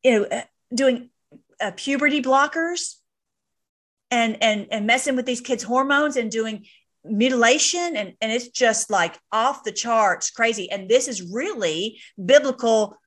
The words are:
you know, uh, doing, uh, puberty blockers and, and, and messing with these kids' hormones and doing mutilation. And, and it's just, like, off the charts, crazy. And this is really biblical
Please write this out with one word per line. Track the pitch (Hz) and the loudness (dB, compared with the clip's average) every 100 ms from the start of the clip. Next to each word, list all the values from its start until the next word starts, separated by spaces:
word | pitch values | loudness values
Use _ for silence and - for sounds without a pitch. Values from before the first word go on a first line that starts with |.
you | 254 226 | 4 4
know, | 202 | 2
uh, | 220 - _ _ | -4 -8 _ _
doing, | 240 269 240 247 _ _ - _ _ | 0 2 2 -6 _ _ -20 _ _
uh, | 208 185 | -8 -6
puberty | - 277 294 294 | -4 0 0 0
blockers | 262 269 294 330 330 349 - - _ _ _ _ _ _ _ _ _ _ _ | 2 2 2 -2 -4 -4 -10 -14 _ _ _ _ _ _ _ _ _ _ _
and, | 247 226 220 | 0 0 2
and, | 226 214 202 | 0 0 -4
and | 220 208 | -4 2
messing | 247 294 254 | 2 2 -2
with | 247 | -2
these | 240 | -4
kids' | - 254 | -4 -6
hormones | 190 247 269 285 302 262 | -2 -2 2 2 2 -2
and | 226 | -4
doing | 220 220 214 - _ _ _ | -4 -4 -6 -14 _ _ _
mutilation. | - 208 247 254 233 285 - 349 349 302 | -6 0 2 4 4 4 2 -2 -4 -4
And, | 196 - | -8 -6
and | 220 | -4
it's | 233 240 | -4 -4
just, | - 240 214 - | 0 0 2 0
like, | 196 170 - _ | 0 0 -4 _
off | 214 240 285 | 0 0 -2
the | 220 | -8
charts, | 202 233 226 208 175 - | -8 -2 2 2 0 -4
crazy. | - 233 214 180 | -2 -2 -2 -6
And | 196 190 | -8 2
this | 240 285 | 0 2
is | 208 | -8
really | 175 208 349 320 180 156 208 - - - 180 | -8 -6 -6 -4 -4 -4 -6 -10 -20 -12 4
biblical | 277 269 - 233 220 208 - | 4 4 -2 0 2 0 -6